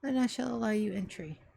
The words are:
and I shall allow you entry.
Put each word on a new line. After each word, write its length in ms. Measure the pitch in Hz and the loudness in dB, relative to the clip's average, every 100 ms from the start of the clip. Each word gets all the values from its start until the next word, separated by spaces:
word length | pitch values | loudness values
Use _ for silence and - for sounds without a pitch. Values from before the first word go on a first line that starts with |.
and 160 | 277 262 | 0 2
I 80 | 247 | 2
shall 280 | - 254 | 2 -2
allow 160 | 240 226 | 0 0
you 220 | 214 214 | 2 2
entry. 480 | 196 190 - 160 156 - | -2 -4 -6 -10 -10 -14